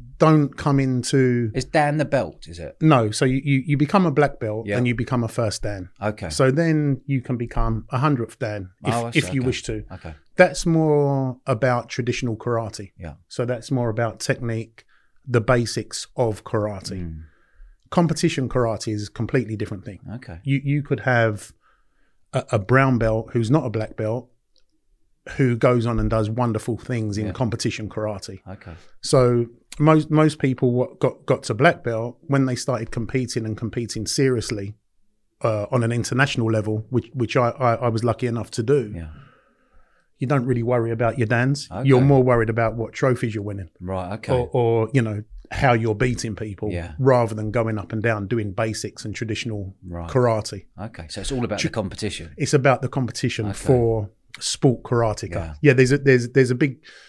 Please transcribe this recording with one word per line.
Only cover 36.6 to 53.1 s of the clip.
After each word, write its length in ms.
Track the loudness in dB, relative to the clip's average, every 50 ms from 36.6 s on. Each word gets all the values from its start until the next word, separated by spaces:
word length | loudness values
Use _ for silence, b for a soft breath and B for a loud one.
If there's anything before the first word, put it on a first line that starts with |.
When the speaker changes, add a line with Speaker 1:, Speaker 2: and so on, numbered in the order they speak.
| 0 -2 -4 -4 -4 -2
Speaker 1:
which, 200 | -2 -2 -2 -2 -4
which 220 | -4 -4 0 2
I, 140 | 2 2 0
I, 240 | 0 0 0 0 2
I 120 | 2 0 -2
was 140 | 0 0 0
lucky 200 | -2 -2 -2 -2
enough 240 | -4 -4 -4 -6 -6
to 120 | -6 -4 0
do. 280 | 2 2 2 0 -2 -8
Speaker 2:
Yeah. 140 | -10 -12 -12 -14 -18 b b b b b b b b b b b b b b b b b b _
Speaker 1:
You 100 | _ -2
don't 180 | 0 0 0 2
really 180 | 0 0 0 0
worry 280 | 2 2 2 2 0
about 260 | 0 0 0 0 2 0
your 80 | 0
dans. 400 | 2 2 2 2 2 0 -2 -4 -8 -8 0 4
You're 140 | 6 6 8
Speaker 2:
Okay. 80 | 8
Speaker 1:
more 160 | 6 6 6 6
worried 260 | 6 4 4 2 2
about 260 | 0 0 0 0 -2
what 180 | -4 -6 -8 -4
trophies 420 | 0 0 2 2 0 -2 -4 -4
you're 80 | -6 -6
winning. 260 | -6 -8 -10 -12 -14 _ _
Speaker 2:
Right, 340 | -8 -6 -6 -6 -6 -6 -8
okay. 180 | -8 -4 -2 0
Speaker 1:
Or, 160 | 0 0 0 0
or, 360 | 0 2 2 2 2 0 2 2
you 80 | 0
know, 220 | 0 0 -2 -6 -8 -10 -16 -20 -16 -10
how 220 | -4 2 2 4 4
you're 200 | 4 2 0 0
beating 420 | 0 0 -2 -2 -4 -6 -8 -8
people 360 | -8 -10 -10 -8 -8 -6 -6
Speaker 2:
Yeah. 220 | -4 -6 -6 -8 -6 0
Speaker 1:
rather 360 | 4 4 4 4 4 0 -2
than 160 | -4 -6 -2
going 260 | -2 -2 -2 0 -2
up 140 | -4 -6 -6
and 100 | -6 -2
down 260 | 0 0 0 -2 -4
doing 260 | -4 -4 -4 -4 -4 -4
basics 520 | -4 -4 -4 -4 -6 -8 -10 -12 -12 -12
and 80 | -10 -8
traditional 640 | -8 -6 -6 -6 -6 -6 -6 -6 -6 -8 -10 -12 _ -14
Speaker 2:
Right. 240 | -12 -10 -10 -8 -2
Speaker 1:
karate. 560 | 0 2 2 4 2 0 -4 -6 -12 -14 -16 _ _ -14
Speaker 2:
Okay, 260 | -14 -12 -12 -16 -14 -12
so 120 | -12 -10
it's 100 | -6 -6
all 120 | -4 -2 -2
about 140 | -2 0 0
Speaker 1:
Tr- 80 | -2
Speaker 2:
the 60 | -2 -2
competition. 600 | -4 -4 -4 -6 -6 -6 -6 -6 -8 -12 -14 -6
Speaker 1:
It's 160 | -4 0 2 2
about 280 | 4 6 4 4 4
the 60 | 0 -2
competition 560 | -2 -2 -2 -2